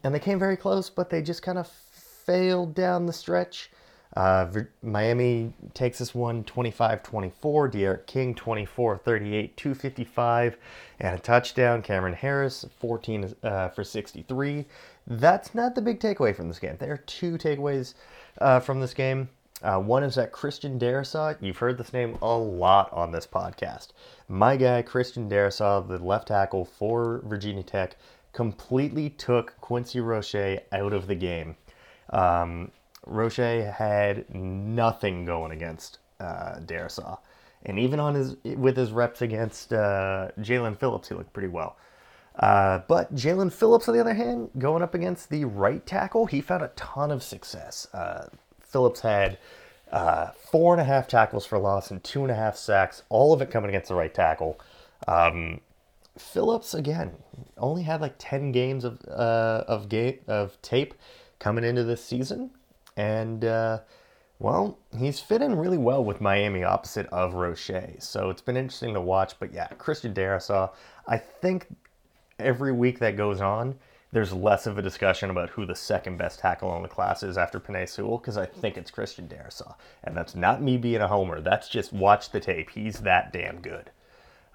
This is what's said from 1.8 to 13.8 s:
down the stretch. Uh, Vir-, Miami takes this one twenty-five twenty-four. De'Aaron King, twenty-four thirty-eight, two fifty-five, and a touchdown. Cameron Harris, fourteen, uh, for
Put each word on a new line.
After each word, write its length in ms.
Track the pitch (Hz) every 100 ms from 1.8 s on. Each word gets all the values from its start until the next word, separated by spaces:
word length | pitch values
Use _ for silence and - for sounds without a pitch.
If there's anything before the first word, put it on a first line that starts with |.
| - - - - - 180 185 180 170
down 320 | 156 185 180 175
the 60 |
stretch. 600 | 165 - 175 180 - - _ - _ - -
Uh, 300 | 95 95 90
Vir-, 240 | 104 - _
Miami 720 | 113 104 110 120 123 117 113 - -
takes 240 | - 123 -
this 160 | 120
one 280 | 120 120 117
twenty-five 580 | 104 123 120 - 113 107
twenty-four. 640 | - 110 95 - 151 151 135
De'Aaron 380 | 104 98 92 -
King, 280 | 135 127
twenty-four 640 | 113 113 110 101 - 117 98
thirty-eight, 580 | 120 110 104 107 - -
two 180 | 143
fifty-five, 840 | 135 135 131 117 - 120 117 120 - - - - -
and 160 | 92
a 40 | 90
touchdown. 640 | - 120 - - 120 120
Cameron 320 | 104 95 92
Harris, 500 | 87 135 139 135 - - -
fourteen, 540 | 117 113 - 107 98 -
uh, 260 | 113 98 92
for 160 | -